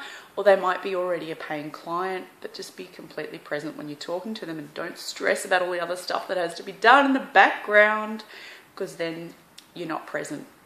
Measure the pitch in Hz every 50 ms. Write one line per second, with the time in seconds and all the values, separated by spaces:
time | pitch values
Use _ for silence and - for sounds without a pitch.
0 | - - - - - - - 202 196 202 190 190 180 185 180 - - 202 190 180
1 | 180 180 175 160 156 160 156 - - - 156 147 147 156 151 - - 165 170 175
2 | 185 185 190 180 - - - - - 208 - - 190 - - - 185 180 - -
3 | 170 165 - - 151 - - 170 - - 151 147 151 151 - - 151 147 147 147
4 | - - 170 180 185 220 220 - 180 165 160 156 147 147 - - 165 175 - -
5 | - - - - - - 202 190 - 190 190 180 180 180 180 175 170 165 180 180
6 | - - 175 - - - 190 180 175 165 - - 196 196 180 - - 226 254 285
7 | 277 269 269 262 208 - - 190 214 - - - - - 208 208 208 214 214 214
8 | 214 214 220 220 - - - - - - - - - _ - - 196 160 160 -
9 | 165 165 165 165 170 165 - - - _ _ - - _ - 170 170 160 156 -
10 | - - - 151 151 - 151 143 - - - _ _